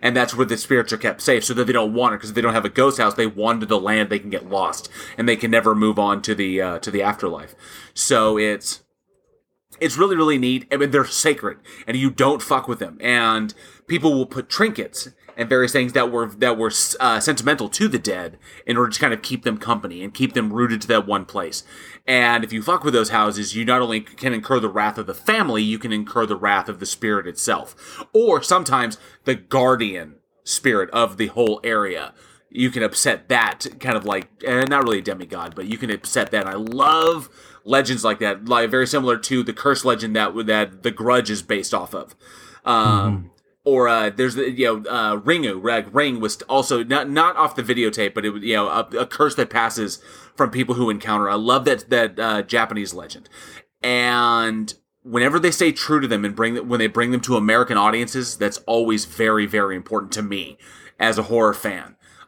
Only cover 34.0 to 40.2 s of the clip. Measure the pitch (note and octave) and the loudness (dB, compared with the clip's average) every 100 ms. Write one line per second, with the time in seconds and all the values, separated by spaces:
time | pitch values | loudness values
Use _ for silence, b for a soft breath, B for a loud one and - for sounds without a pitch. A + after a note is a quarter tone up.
34 | G#2 F#2+ F2 _ B2+ B2+ C3+ C#3+ A#2+ G2+ | -2 -6 -6 _ -2 0 2 2 2 0
35 | F#2 F#2 E2+ F2+ E2 F#2+ F#2+ A2 A#2 G2+ | -2 -8 -10 -12 -12 -10 -8 -6 -6 -6
36 | - C3 G2 G#2+ F#2+ G2 A2 B2 C#3 D#3+ | -4 -2 0 -2 -2 -6 -4 2 4 4
37 | E3 E3 - B B B G#2 C3+ B2 B2 | 4 0 -4 B B B 0 2 2 0
38 | A2 G#2 G#2+ G2 A2+ A#2+ A#2 B2+ B2+ C#3+ | 0 0 -2 -2 0 2 2 2 2 2
39 | B2+ A#2 - B2+ A2+ G#2+ C#3 C3 B2+ A2 | 2 0 0 -2 -2 -2 0 2 2 0
40 | A2 G#2+ | 0 0